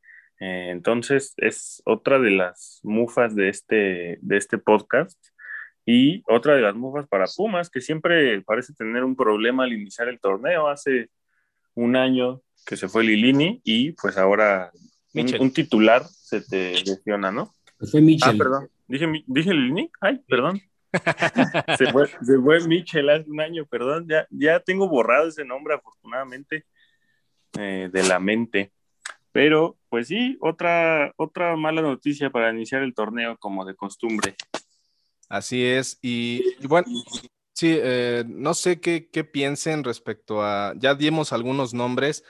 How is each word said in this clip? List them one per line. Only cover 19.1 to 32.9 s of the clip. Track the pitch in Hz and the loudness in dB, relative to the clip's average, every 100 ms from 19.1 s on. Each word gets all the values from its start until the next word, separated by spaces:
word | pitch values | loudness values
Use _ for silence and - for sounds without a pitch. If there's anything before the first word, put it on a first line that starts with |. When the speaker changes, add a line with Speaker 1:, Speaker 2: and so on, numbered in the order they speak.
| 156 - | -4 -2
Speaker 1:
dije | 131 165 | -2 2
Lilini? | 165 127 165 330 - | 2 2 0 -6 -4
Ay, | 196 262 - | -2 -2 0
perdón. | 120 143 196 - _ _ | 0 0 -2 -10 _ _
<laughs> | - - - 170 - 160 165 143 147 | -4 -2 0 0 2 0 0 -2 0
Se | 127 | 2
fue, | 120 147 | 4 2
se | - 120 135 | 0 2 4
fue | 127 165 170 | 6 4 4
Michel | 170 170 160 143 | 0 0 -2 2
hace | 151 151 | 2 0
un | 151 | -8
año, | 156 165 147 | -6 -8 -8
perdón. | 120 123 156 170 | -6 -4 -4 -2
Ya, | 156 - | -2 -2
ya | 135 143 170 | -2 2 2
tengo | 180 190 190 | 0 0 2
borrado | 143 107 127 165 | 2 4 4 2
ese | 156 | -4
nombre, | 135 127 156 | -12 -10 -6
afortunadamente, | 143 - _ 110 120 135 131 143 156 - _ _ _ _ _ _ _ _ - | -6 -6 _ -12 -10 -10 -14 -12 -12 -12 _ _ _ _ _ _ _ _ -10
eh, | 101 95 92 | -8 -6 -4
de | 92 | 0
la | 92 90 | 2 2
mente. | 95 110 117 98 98 _ _ _ - - _ | 2 -2 -2 -4 -4 _ _ _ -18 -18 _
Pero, | 123 143 156 165 - _ | 2 4 4 2 -4 _
pues | 117 117 | -6 -4
sí, | 214 247 269 | -4 -4 -2
otra, | 156 165 175 170 165 160 143 - | -4 -2 0 2 2 0 -2 -4
otra | 160 - 175 165 | -8 -4 -2 -2
mala | 156 160 | -2 -2
noticia | 156 127 143 147 139 | -2 -2 -4 -4 -2
para | 127 113 | 0 0
iniciar | 113 113 135 | -2 -4 -4
el | 135 | -4